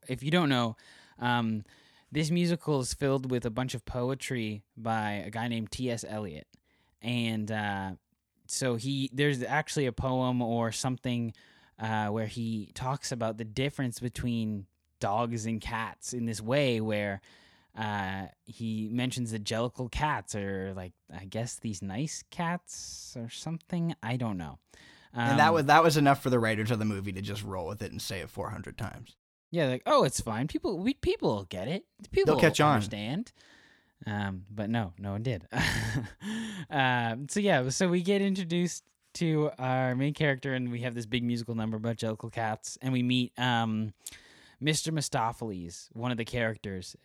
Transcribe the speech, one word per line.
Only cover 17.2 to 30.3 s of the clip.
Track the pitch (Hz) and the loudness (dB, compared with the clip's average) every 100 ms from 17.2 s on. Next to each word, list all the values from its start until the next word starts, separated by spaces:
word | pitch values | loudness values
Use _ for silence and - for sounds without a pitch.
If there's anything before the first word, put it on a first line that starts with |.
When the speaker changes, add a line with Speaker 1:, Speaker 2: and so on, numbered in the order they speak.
| - - - _ _ - | -10 -20 -20 _ _ -6
Speaker 1:
uh, | 110 104 95 95 92 - | -4 -2 -2 -4 -8 -12
he | - - 113 110 110 | -18 -8 -4 -4 -4
mentions | 120 127 127 120 | -2 -2 -2 -4
the | 113 | -4
Jellicle | 104 113 120 - 123 | -2 0 -2 -2 -6
cats | - 151 127 - | -2 0 0 -4
are, | 107 98 98 95 | -4 -4 -4 -4
like, | 95 90 - - - | -6 -10 -12 -16 -14
I | 92 | -8
guess | 110 117 - | -6 -6 -6
these | 117 101 | -6 -6
nice | 98 98 156 - - | -6 -4 -4 -6 -12
cats | - 170 175 - - - - - 127 | -4 -2 -2 -6 -14 -12 -14 -14 -10
or | 117 | -10
something. | - 156 165 - 175 170 - | -8 -8 -8 -4 -2 -2 -4
I | 110 123 | -4 -2
don't | 117 95 | -2 -4
know. | 78 69 _ - - - - 120 | -6 -10 _ -20 -20 -20 -12 -2
Speaker 2:
And | 117 117 | 4 6
that | 156 | 6
Speaker 1:
Um, | |
Speaker 2:
was, | 165 139 | 6 8
that | 151 | 10
was | 165 151 | 10 8
enough | 139 139 | 6 6
for | 135 | 6
the | 123 | 4
writers | 113 107 110 | 6 2 2
of | 113 | 2
the | |
movie | 107 98 101 | 2 0 -4
to | 95 | -6
just | 101 101 | -4 -6
roll | 101 95 82 | -4 -4 -4
with | 107 | -6
it | 101 | -6
and | - | -6
say | - 95 | -6 -6
it | 80 | -8
four | - 90 | -8 -8
hundred | - - - | -8 -10 -8
times. | 104 - - - _ _ _ 170 | -8 -8 -16 -20 _ _ _ 0
Speaker 1:
Yeah, | 139 | 2
like, | 127 - | 2 4
"Oh, | 285 | 6
it's | 160 - | 6 2
fine. | - | -2